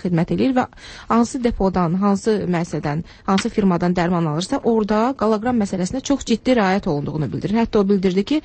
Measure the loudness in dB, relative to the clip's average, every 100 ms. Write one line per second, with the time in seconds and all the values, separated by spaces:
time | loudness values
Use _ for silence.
0 | 0 0 0 0 2 0 -2 -6 -20 -14
1 | 0 2 2 0 -2 0 0 2 0 2
2 | 2 0 0 0 0 -2 -2 -4 -4 -4
3 | -6 -10 -2 0 0 0 2 2 0 0
4 | 0 0 0 -2 -2 -2 0 0 2 0
5 | 0 0 0 0 0 -2 -2 -2 -4 -4
6 | -2 -2 0 -2 2 2 2 0 0 -2
7 | -2 -4 -4 -4 -2 0 2 2 2 2
8 | 2 0 0 -2